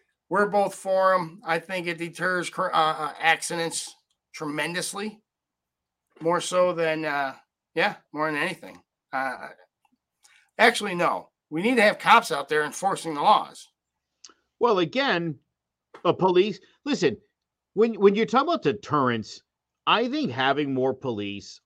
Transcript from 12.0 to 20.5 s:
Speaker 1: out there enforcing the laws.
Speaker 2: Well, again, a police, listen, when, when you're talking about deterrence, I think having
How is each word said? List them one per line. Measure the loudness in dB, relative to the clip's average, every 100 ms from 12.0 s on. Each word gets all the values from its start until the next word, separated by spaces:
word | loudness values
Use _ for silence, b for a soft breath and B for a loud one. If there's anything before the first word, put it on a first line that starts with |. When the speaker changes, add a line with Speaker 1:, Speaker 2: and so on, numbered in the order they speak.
| 4 4 4
Speaker 1:
out | -4 -2
there | -2 -2
enforcing | -4 -4 -4 -6
the | 0
laws. | 4 4 2 -14 -20 _ _ _ _ _ -20 b b -2
Speaker 2:
Well, | 2 2
again, | 0 -2 -2 -2 -4 -8 _ _ _ _ _ -6
a | -2
police, | 2 2 4 2 -2 b b
listen, | -4 0 0 -2 _ _ _ _ _ 0
when, | 0
when | 4 4 4
you're | 2
talking | 2 2
about | 0
deterrence, | -2 -4 -2 0 2 0 -6 -16 _ _ _ _ 0
I | 2 0
think | -2 -4
having | 0 0